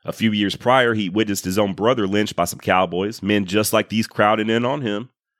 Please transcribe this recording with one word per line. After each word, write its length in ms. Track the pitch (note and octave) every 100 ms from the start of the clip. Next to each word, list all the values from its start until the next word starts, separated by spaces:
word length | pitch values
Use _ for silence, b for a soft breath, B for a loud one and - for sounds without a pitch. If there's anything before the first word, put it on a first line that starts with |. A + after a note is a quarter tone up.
A 100 | -
few 180 | - A2
years 240 | G#2+ G2
prior, 380 | - A#2+ C3 A#2+
he 160 | A2 G2
witnessed 360 | G2+ G#2+ G2
his 140 | F#2 F#2+
own 140 | G2+
brother 340 | F#2 G#2+ B2+ G2
lynched 280 | G2+ G#2+
by 100 | -
some 140 | F2 -
cowboys, 600 | - F#2 F#2 F2 G#2 A2+
men 240 | G2 G#2
just 260 | F#2 G#2 G#2+
like 180 | A2 G#2+
these 180 | G#2+ A2
crowding 420 | - G#2 A2 G#2+
in 160 | A2+
on 160 | B2 D3
him, 280 | A#2+ G#2 B2 _ _